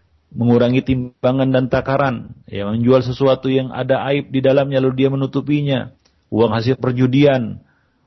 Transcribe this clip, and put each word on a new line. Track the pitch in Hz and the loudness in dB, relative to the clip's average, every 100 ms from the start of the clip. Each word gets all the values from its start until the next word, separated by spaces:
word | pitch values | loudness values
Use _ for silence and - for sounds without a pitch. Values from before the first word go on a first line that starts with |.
| _ _ _ | _ _ _
mengurangi | - 117 120 120 127 131 | -4 2 2 2 0 0
timbangan | 127 123 - 127 131 131 | -4 -6 -4 -2 0 0
dan | 131 127 | 0 0
takaran, | 131 127 135 139 117 - - - | -2 -2 -2 -2 -4 -10 -18 -14
ya, | 98 101 | -8 -6
menjual | 113 117 131 | -2 4 4
sesuatu | 120 123 135 131 135 | 2 0 0 0 0
yang | 131 131 | -2 -2
ada | - 131 131 127 | -6 -2 -2 -2
aib | 143 143 | -4 -4
di | 131 | -2
dalamnya | 131 135 139 135 | 2 2 2 0
lalu | 135 | 0
dia | 127 135 | 0 0
menutupinya, | 135 135 135 135 147 143 131 107 - _ _ _ | 0 -4 -4 -2 -2 0 -4 -6 -14 _ _ _
uang | 107 113 | 0 2
hasil | 107 113 131 | 2 -2 -2
perjudian, | 123 123 127 131 143 135 110 98 - _ _ _ | -2 0 2 4 4 2 -2 -10 -18 _ _ _